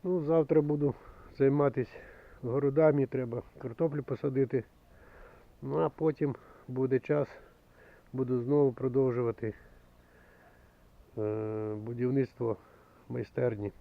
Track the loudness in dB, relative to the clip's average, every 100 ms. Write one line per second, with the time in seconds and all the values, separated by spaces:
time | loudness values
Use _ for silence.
0 | 0 -2 2 2 6 4 4 2 0 -2
1 | -12 -20 -20 0 2 4 2 0 -6 -8
2 | -20 -20 -20 -10 -4 0 2 4 6 4
3 | 0 -2 -6 -8 -10 -12 -10 -2 -2 -2
4 | -6 -4 -2 0 0 0 -4 _ _ -20
5 | -20 -20 -20 -20 -20 -14 -6 0 -2 0
6 | -2 0 -4 -4 -14 -20 -10 -2 0 0
7 | 0 -2 -2 -8 -20 _ _ _ -20 -20
8 | _ -6 -2 -2 2 4 4 2 -2 2
9 | 2 0 -2 -2 -8 -8 -18 -20 -20 -20
10 | _ -20 -20 -20 -20 -20 -20 _ -20 -20
11 | -16 -6 -4 -4 -6 -6 -6 -8 -8 -4
12 | 0 0 0 -2 -4 -4 -10 -20 -20 -20
13 | -10 -8 -6 -2 -2 -2 -8 -10